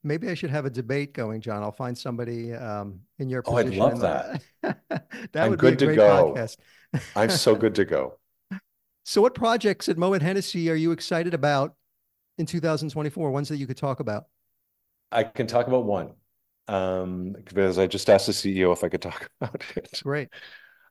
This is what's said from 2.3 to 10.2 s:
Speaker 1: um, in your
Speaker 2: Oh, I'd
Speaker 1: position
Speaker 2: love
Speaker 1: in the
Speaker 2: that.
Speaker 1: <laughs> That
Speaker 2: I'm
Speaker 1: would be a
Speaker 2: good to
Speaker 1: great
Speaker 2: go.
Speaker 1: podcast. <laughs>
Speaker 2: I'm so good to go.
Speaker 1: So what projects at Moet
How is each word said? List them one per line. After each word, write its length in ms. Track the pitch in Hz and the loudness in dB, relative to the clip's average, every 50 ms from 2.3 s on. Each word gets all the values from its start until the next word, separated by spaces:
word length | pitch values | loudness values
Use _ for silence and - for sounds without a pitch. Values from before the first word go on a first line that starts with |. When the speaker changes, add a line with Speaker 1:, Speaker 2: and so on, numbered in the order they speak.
| 120 117 117 117 117 | -8 -8 -8 -10 -10
Speaker 1:
um, 460 | 117 127 110 104 104 101 101 95 92 - _ _ - | -10 -8 -8 -8 -8 -8 -10 -12 -16 -20 _ _ -8
in 100 | 139 131 | -6 -6
your 140 | 127 127 - | -4 -4 -2
Speaker 2:
Oh, 100 | - - | 0 2
I'd 100 | 120 107 | 2 2
Speaker 1:
position 160 | 131 95 95 | 2 2 2
Speaker 2:
love 100 | 110 120 117 | 2 2 2
Speaker 1:
in 40 | 120 | 2
the 420 | 117 87 73 65 - - 127 139 - _ _ _ | 0 0 0 -2 -4 -6 -8 -10 -10 _ _ _
Speaker 2:
that. 460 | - - - - _ _ - - - _ | -6 -6 -6 -6 _ _ -10 -10 -10 _
Speaker 1:
<laughs> 220 | - - - - | -16 -16 -16 -8
That 120 | - 151 113 | -2 0 2
Speaker 2:
I'm 60 | 110 | 2
Speaker 1:
would 100 | 101 - | 2 6
be 80 | - 131 | 6 4
a 20 | |
Speaker 2:
good 80 | 131 131 | 6 6
to 80 | 139 | 2
Speaker 1:
great 100 | 151 156 | 4 6
Speaker 2:
go. 380 | 110 107 104 101 95 87 76 69 | 8 8 8 8 8 6 4 2
Speaker 1:
podcast. 220 | 127 113 113 - _ _ _ _ _ _ | -2 -6 -6 -10 _ _ _ _ _ _
<laughs> 300 | _ - 139 - - - | _ -6 -6 -6 -4 0
Speaker 2:
I'm 140 | 202 - - | 0 2 2
so 240 | 185 160 - - 110 | 2 4 4 4 4
good 200 | 107 110 110 - | 6 4 2 4
to 80 | - 98 | 2 2
go. 340 | - 80 71 65 64 - _ _ _ _ _ _ _ 190 190 _ _ _ _ _ _ _ _ _ | 2 2 -2 -2 -4 -8 _ _ _ _ _ _ _ -14 -14 _ _ _ _ _ _ _ _ _
Speaker 1:
So 160 | - - 214 | 0 4 4
what 120 | 208 247 247 | 4 4 4
projects 540 | - 233 226 226 233 - 208 190 - - - | 0 0 0 0 2 2 0 -2 0 -2 -4
at 100 | 180 160 | -2 0
Moet 240 | 175 190 196 185 | 2 2 2 2